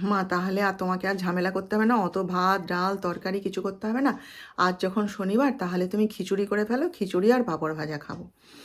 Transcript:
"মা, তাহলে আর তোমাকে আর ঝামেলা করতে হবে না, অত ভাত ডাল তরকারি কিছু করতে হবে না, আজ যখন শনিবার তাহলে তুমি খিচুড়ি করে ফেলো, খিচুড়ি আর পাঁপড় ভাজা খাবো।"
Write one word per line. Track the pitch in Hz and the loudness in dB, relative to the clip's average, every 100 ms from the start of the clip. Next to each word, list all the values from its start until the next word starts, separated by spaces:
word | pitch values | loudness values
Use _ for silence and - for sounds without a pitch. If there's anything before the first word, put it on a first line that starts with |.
"মা, | 190 202 | 0 0
তাহলে | 185 180 185 190 | 2 -2 0 0
আর | 202 190 | 0 0
তোমাকে | 185 185 190 | -2 0 0
আর | |
ঝামেলা | 196 180 180 185 | -2 0 0 0
করতে | 190 190 214 | -2 0 2
হবে | |
না, | 220 240 | 4 4
অত | 175 190 | 2 0
ভাত | 185 180 185 190 170 | -2 0 2 2 0
ডাল | 180 185 196 | 0 0 0
তরকারি | 180 175 190 196 | -2 -4 -4 -4
কিছু | 196 190 | -4 -4
করতে | 196 190 214 | -4 -4 -2
হবে | 240 | 2
না, | 277 - - - - - | 0 0 -8 -18 -10 0
আজ | 180 185 | 0 2
যখন | 185 190 208 | 0 0 -2
শনিবার | - 190 220 285 - | -2 0 4 2 2
তাহলে | 180 185 185 | -2 0 0
তুমি | 208 214 | 2 0
খিচুড়ি | - 185 196 202 | 0 -2 0 2
করে | 208 | 0
ফেলো, | 214 247 339 | 0 0 0
খিচুড়ি | - 190 180 208 | -2 -2 2 4
আর | 247 | 4
পাঁপড় | 226 156 156 | 2 -2 -2
ভাজা | 156 156 147 | -4 -6 -8
খাবো।" | - 165 180 _ - - | -8 -12 -14 _ -20 -20